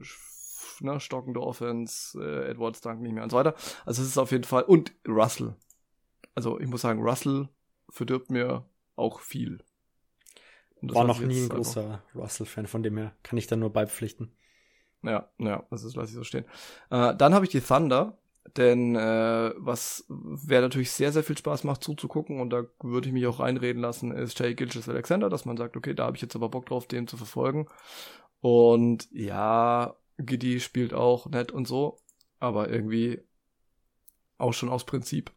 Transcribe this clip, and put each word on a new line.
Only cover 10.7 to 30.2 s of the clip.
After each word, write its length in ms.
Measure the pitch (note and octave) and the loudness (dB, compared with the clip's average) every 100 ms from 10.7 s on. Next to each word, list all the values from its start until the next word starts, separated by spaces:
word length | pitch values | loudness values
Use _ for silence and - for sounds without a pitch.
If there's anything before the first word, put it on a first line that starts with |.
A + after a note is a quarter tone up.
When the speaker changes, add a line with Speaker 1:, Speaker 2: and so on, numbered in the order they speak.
| _ | _
Speaker 1:
Und 80 | - | 0
das 40 | |
Speaker 2:
War 100 | A#2+ | 4
Speaker 1:
lass 120 | A#2+ A#2+ | 4 2
Speaker 2:
noch 40 | |
Speaker 1:
ich 40 | C3 | 0
Speaker 2:
nie 60 | B2+ | 0
Speaker 1:
jetzt 100 | A#2+ | -2
Speaker 2:
ein 60 | - | -2
Speaker 1:
einfach 60 | A2+ | -4
Speaker 2:
großer 300 | A2+ G#2 G#2 - | -4 -6 -8 -12
Russell-Fan, 520 | - G#2 - G#2+ - G2+ | -12 -10 -8 -8 -8 -6
von 140 | A2+ | -4
dem 140 | A2+ G#2 | -2 -4
her 140 | G#2+ - | -6 -10
kann 140 | - A#2+ | -6 -4
ich 100 | - | -2
da 80 | |
nur 160 | A2+ A2 | 0 0
beipflichten. 600 | G#2+ G#2+ - A2 - A#2 _ _ _ _ _ _ _ | 0 -2 -2 -8 -8 -14 _ _ _ _ _ _ _
Speaker 1:
Ja, 260 | A2+ G#2 - - | -4 -4 -4 -6
ja, 240 | A2 G2+ - | -4 -4 -6
also 160 | A#2 A2+ | -12 -10
das 80 | |
lasse 140 | B2+ A2 | -8 -8
ich 60 | |
so 80 | A#2 | -10
stehen. 220 | A#2 C3 A#2+ - - - - | -8 -8 -8 -16 -20 -20 -4
Äh, 260 | B2 A#2+ | 2 2
dann 180 | - C#3+ | 6 8
habe 100 | G3 | 8
ich 60 | F#3+ | 4
die 100 | C3+ | 0
Thunder, 560 | - C3+ D#3 B2+ G#3 - _ _ - | 4 4 4 2 2 -4 _ _ -6
denn, 400 | - B2 B2 A#2+ | 4 6 6 4
äh, 560 | A#2 A2 A2+ A2+ A2+ A2+ - | 2 2 2 2 2 0 -2
was, 480 | - A#2+ - - - | -4 -4 -6 -10 -12
wer 520 | C#3+ - C#3+ D3 B2+ | -12 -10 -8 4 6
natürlich 300 | B2+ C3 B2 | 6 2 -2
sehr, 200 | - C#3 | 0 2
sehr 120 | D#3 | 2
viel 140 | D3+ D3 | 0 -2
Spaß 260 | D3+ D3 | -4 -2
macht 200 | D3 C3+ | -2 -4
zuzugucken, 560 | - D3 D3 D#3 D3+ C#3 | -6 -6 -6 -4 -4 -4
und 120 | B2 | -2
da 120 | B2 A#2+ - | -2 -4 -8
würde 260 | B2 B2 C3 | -4 -2 0
ich 60 | |
mich 120 | B2+ | 0
auch 140 | B2 B2+ | 2 0
reinreden 420 | B2+ B2+ B2 A#2+ | 0 0 -2 -2
lassen, 300 | A#2+ A#2 B2 | -4 -4 -6
ist 260 | C3 A#2+ - | -4 -6 -2
Shai 160 | B2 | -2
Gilgeous-Alexander, 760 | A#2+ B2 A#2+ A#2+ B2+ - F#3 G3+ | -2 -6 -6 -6 -4 0 0 0
dass 160 | E3 | -2
man 120 | B2 A#2 | -4 -6
sagt, 180 | A#2+ | -6
okay, 200 | B2+ C#3 | -8 -6
da 100 | - | -2
habe 120 | B2 C3 | -4 -4
ich 40 | |
jetzt 140 | A#2 | -8
aber 140 | A2+ A2+ | -6 -6
Bock 180 | B2+ B2 | -6 -6
drauf, 200 | B2+ - | -6 -4
den 200 | B2 A#2+ | -6 -6
zu 100 | A#2 | -10
verfolgen. 500 | G#2+ B2+ B2+ D3 D3+ - - - - - _ _ | -8 -2 0 0 -4 -12 -20 -18 -18 -20 _ _
Und 680 | B2 A#2+ A#2 A#2 A#2+ A2+ - | 6 10 10 8 6 2 -4
ja, 840 | - G2+ G2 G#2+ A2+ A#2+ A#2+ A#2+ - _ | -8 -6 0 2 4 4 2 0 -8 _
Giddey 420 | - | -10